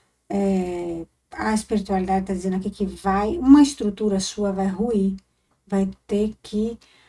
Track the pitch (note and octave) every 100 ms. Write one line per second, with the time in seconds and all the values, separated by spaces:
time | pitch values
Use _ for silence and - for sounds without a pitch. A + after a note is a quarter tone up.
0 | _ _ _ G3+ G3 F#3+ F3+ F3 F3 E3+
1 | E3 _ _ - G#3+ G#3+ - G#3+ F#3+ F#3+
2 | F#3 F#3+ F#3+ F#3 F#3 F#3 G3 - F#3+ -
3 | G3+ F#3+ G#3 A#3 B3+ C#4+ C#4 - G#3 F#3+
4 | G#3+ G3 F#3+ - G3+ F#3+ F#3+ F#3 A#3 A3
5 | G3 F#3+ - _ _ _ _ G3 G3 -
6 | _ G3+ G#3+ A3 - G#3 A3+ A#3 _ _